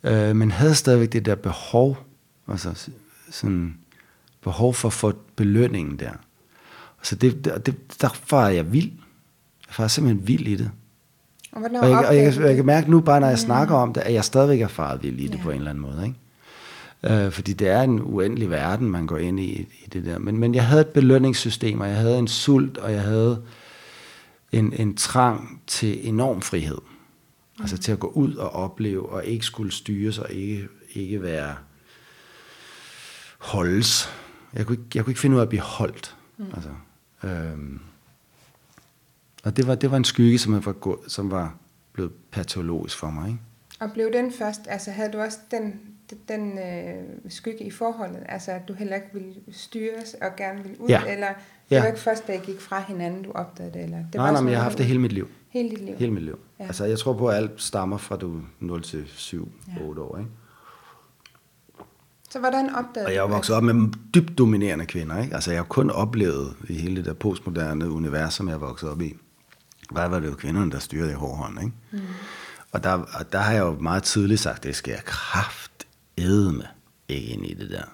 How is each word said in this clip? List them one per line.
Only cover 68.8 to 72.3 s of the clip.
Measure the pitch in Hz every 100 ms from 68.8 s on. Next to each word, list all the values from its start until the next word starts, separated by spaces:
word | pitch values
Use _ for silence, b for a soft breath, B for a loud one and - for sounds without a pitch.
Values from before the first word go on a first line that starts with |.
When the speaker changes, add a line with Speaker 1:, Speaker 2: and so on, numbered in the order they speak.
| 80
Speaker 1:
op | 76
i, | 82 73 _ _ _ _ _ _ -
der | 80 87
var | 90
det | 78
jo |
kvinderne, | 71 71 85 92
der | 67
styrede | - 78 80
i |
hård | 71 69 73
hånd, | - -
ikke? | 110 113 B
Speaker 2:
Mm. | 208 190 185 196